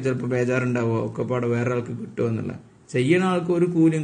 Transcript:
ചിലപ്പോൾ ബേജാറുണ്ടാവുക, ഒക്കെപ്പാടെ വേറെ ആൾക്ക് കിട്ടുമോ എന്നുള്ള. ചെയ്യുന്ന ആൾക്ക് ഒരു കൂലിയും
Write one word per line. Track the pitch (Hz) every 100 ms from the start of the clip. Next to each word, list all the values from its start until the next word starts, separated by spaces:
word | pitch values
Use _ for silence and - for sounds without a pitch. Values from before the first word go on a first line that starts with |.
| 131
ചിലപ്പോൾ | 123 120
ബേജാറുണ്ടാവുക, | 127 123 127 123 123 117 113 113
ഒക്കെപ്പാടെ | 113 117 123 120
വേറെ | 117 123 120
ആൾക്ക് | - 120
കിട്ടുമോ | - - 117
എന്നുള്ള. | 110 95 95 - - -
ചെയ്യുന്ന | 127 131 175 185
ആൾക്ക് | 180 170 175
ഒരു | 175 170
കൂലിയും | 160 160